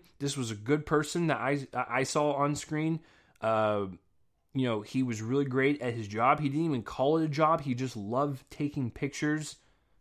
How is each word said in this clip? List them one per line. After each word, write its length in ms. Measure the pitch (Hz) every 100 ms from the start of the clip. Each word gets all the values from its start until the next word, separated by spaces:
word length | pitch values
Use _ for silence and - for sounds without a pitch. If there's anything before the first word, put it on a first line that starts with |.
| - -
This 180 | 143 139
was 140 | 117
a 60 | 107
good 320 | 110 151 147
person 400 | 151 151 175 170
that 100 | 120
I, 300 | 123 143 131
I 300 | 123 123 131
saw 300 | 135 156 147
on 240 | 139 143 147
screen. 460 | - 151 160 160 - - _ _
Uh, 460 | 113 110 107 104 98 90 _ _ _ _ _ 135
you 100 | 127
know, 160 | 110
he 220 | 110 131
was 180 | 127 110
really 240 | 110 135 139
great 380 | 127 135 147
at 100 | 127
his 140 | 117 104
job. 320 | 107 123 147
He 100 | 147
didn't 160 | 143 165
even 160 | 131
call 380 | 104 - 135 160
it 60 | 156
a 20 |
job. 340 | 143 156 165
He 140 | 139 120
just 200 | 131 117
loved 540 | 101 123 147 135 -
taking 400 | - 147 147 120
pictures 680 | - 139 - 151 151 151 - _ _ _ _